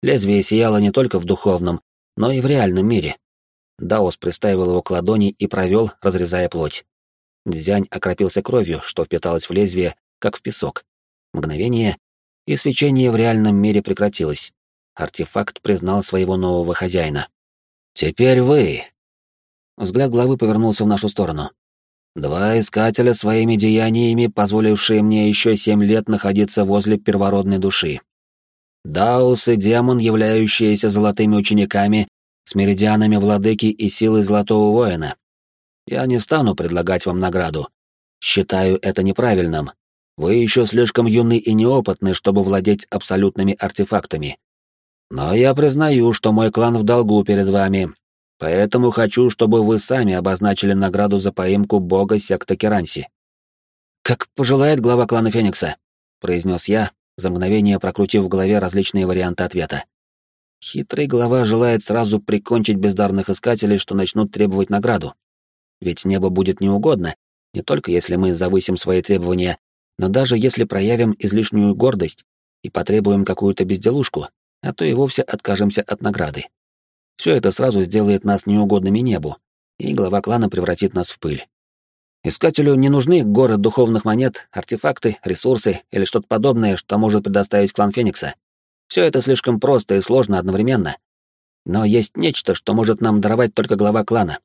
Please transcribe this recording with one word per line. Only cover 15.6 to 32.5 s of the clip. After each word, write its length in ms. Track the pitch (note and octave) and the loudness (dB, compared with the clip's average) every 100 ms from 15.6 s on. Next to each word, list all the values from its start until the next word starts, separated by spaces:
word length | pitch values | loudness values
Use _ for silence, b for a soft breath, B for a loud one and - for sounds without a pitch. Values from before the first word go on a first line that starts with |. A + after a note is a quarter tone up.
признал 400 | - G2 F2 G2 | -2 -2 0 -2
своего 340 | F#2+ F#2+ F#2 F#2+ | -2 -2 0 0
нового 380 | F#2 F2 E2+ | 0 -2 -2
хозяина. 540 | E2+ F#2 F2+ D#2+ C#2+ C#2 _ _ _ _ _ _ | -4 -2 -2 -2 -4 -8 _ _ _ _ _ _
"Теперь 480 | - D#2 - B2+ B2+ | -6 -4 2 4 4
вы!" 400 | B2+ D3 G2+ C#2+ - _ _ _ _ _ _ _ _ _ | 4 4 2 -2 -10 _ _ _ _ _ _ _ _ _
Взгляд 340 | F#2+ G2+ C3+ | -4 0 0
главы 260 | A#2 B2+ C3 | 2 2 2
повернулся 480 | A2 G#2+ A2+ G#2 | 0 2 0 0
в 40 | G#2+ | 0
нашу 200 | G#2 G#2+ | 0 -2
сторону. 420 | - F#2 D#2 D2 _ _ _ _ _ _ | -2 -4 -4 -10 _ _ _ _ _ _
"Два 460 | - C#2+ D#2+ G#2 A2+ | -8 -6 -2 0 0
искателя 540 | G#2+ - A2 A2 B2 | 0 0 0 2 2
своими 420 | A#2 G#2+ A2 A2+ A2 | 2 0 0 2 2
деяниями, 680 | A2 A2 A2+ A2+ A#2+ A#2 A#2 | 2 2 2 0 2 2 0
позволившие 760 | G#2 G#2 G#2+ A2 G#2 - G#2+ | 0 0 2 2 2 2 2
мне 260 | G#2+ G#2+ G#2+ | 4 2 2
ещё 280 | G#2 A#2 G#2+ | 2 2 0
семь 260 | - G#2 | 2 2
лет 260 | G2+ A2 G#2+ | 4 2 0
находиться 560 | G#2+ G2+ G2 G2+ - | -2 0 0 0 0
возле 340 | G2 G2+ G2+ G#2 | 0 0 2 0
первородной 600 | - G2+ G2 G2+ F#2+ G2 | 0 0 2 0 0 0
души. 420 | F#2+ F#2+ F2 C#2 _ _ _ _ _ _ _ _ | 0 -2 -4 -6 _ _ _ _ _ _ _ _
Даус 640 | - D3 G#2+ B2 B2+ B2 - | -8 0 2 4 4 2 2
и 80 | A2+ | 2
демон, 420 | G2 A#2 B2 B2 | 2 2 2 2
являющиеся 920 | A2+ A2 G#2+ A2 A2 - A2 G#2 A2 | 2 2 2 2 2 2 2 2 0
золотыми 460 | G2+ G#2 G2+ G#2+ G#2 | 2 0 2 2 2
учениками, 720 | G2+ G#2 G2+ G2+ G2+ G#2+ G2+ _ _ _ | 2 2 2 0 2 2 0 _ _ _
с 100 | - | -8